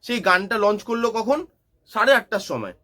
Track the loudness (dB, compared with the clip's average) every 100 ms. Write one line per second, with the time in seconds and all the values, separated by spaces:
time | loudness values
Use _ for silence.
0 | -4 -2 2 2 2 0 2 0 -4 -2
1 | -2 -2 -2 -2 -4 _ _ _ _ -2
2 | 4 4 2 -6 -6 -8 -8 -14